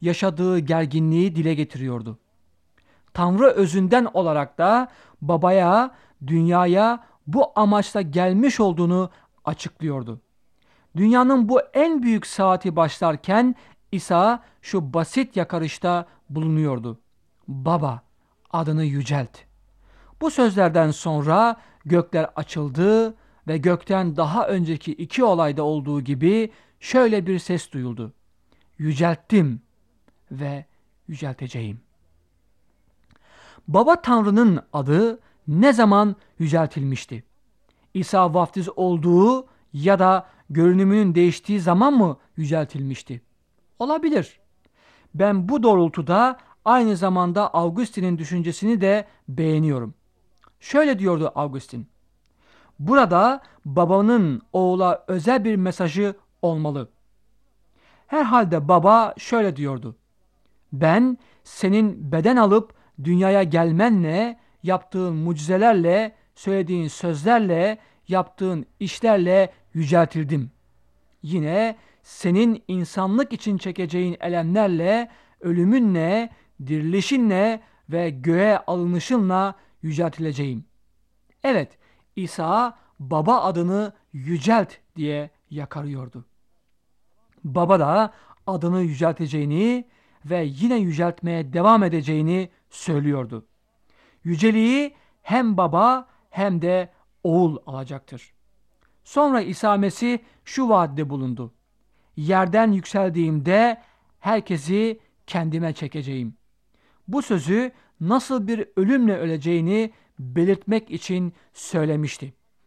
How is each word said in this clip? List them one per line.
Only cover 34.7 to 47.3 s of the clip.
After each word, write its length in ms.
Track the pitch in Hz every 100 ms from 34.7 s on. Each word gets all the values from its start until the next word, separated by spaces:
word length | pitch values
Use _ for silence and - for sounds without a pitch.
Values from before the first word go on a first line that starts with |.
adı 480 | 147 139 160 226 226 _ _ -
ne 240 | 156 269
zaman 440 | 233 214 202 208 196 _ -
yüceltilmişti? 840 | 160 165 151 147 135 131 - 117 - _ _ _ _ _ _
İsa 400 | 190 180 190 180
vaftiz 340 | 170 165 196 175 -
olduğu 680 | 180 170 170 175 208 262 262 _ _
ya 260 | 143 170 196
da 280 | 185 185 - _ -
görünümünün 640 | 156 175 185 190 214 196
değiştiği 460 | 170 175 - - 208
zaman 340 | 170 175 269
mı 220 | 269 180 131 _ -
yüceltilmişti? 840 | 147 160 147 139 135 131 - 117 _ _ _ _ _ -
Olabilir. 640 | 254 311 311 277 - _ _ _ _ _ _ _ _
Ben 340 | 151 202 196 180
bu 140 | 277
doğrultuda 760 | 226 190 165 170 147 185 254 247 _ _
aynı 320 | 214 254 220 185
zamanda 580 | 190 180 175